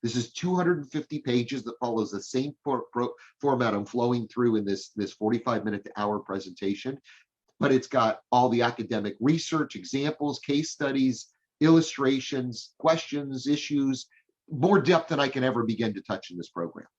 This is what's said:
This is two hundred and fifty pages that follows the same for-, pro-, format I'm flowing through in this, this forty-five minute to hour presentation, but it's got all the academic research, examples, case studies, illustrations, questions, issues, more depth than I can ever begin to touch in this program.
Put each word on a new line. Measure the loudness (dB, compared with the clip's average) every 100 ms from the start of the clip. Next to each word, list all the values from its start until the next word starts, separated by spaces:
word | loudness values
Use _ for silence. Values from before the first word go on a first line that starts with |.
This | -2 -4
is | -4
two | -4 -2
hundred | 0 2 0
and | -2
fifty | -8 -6 -8
pages | -2 0 0 -6
that | -8 -6
follows | -4 -2 -2
the | -4
same | -6 -4 -4 -6
for-, | -4 -4 -4
pro-, | -4 -4 -4 -20 _
format | 0 2 2
I'm | 0 -2
flowing | 0 0 0 -2
through | 0 2 2
in |
this, | 0 -4 -6
this | -6 -6
forty-five | -2 0 0 0 -2
minute | -2 -6
to | -8 -4
hour | -2 -2
presentation, | -4 -8 -8 -6 -4 -4 -6 -10 _ -20 _ _ _ _
but | 2
it's | 2 2
got | 2 2 0 _
all | 4 4
the | 4
academic | 2 0 -4 -2 -2 0
research, | 2 2 2 -2 -2 -6
examples, | -6 -2 -2 -2 -4 -6
case | -2 -2 -2
studies, | -4 -2 2 2 0 -8 _ _ _
illustrations, | 6 6 6 0 2 2 -2 -4 -4 -8 -14 _
questions, | 2 2 0 -6 -6 -6 -2
issues, | -2 0 0 0 -2 -6 _ _ _ _
more | 0 4 6
depth | 6 2 2
than | 0
I | 0
can | 2
ever | 0 0
begin | 0 0 -2
to | -2
touch | -6 -8 -8
in | -12
this | -10
program. | -6 -6 -8 -20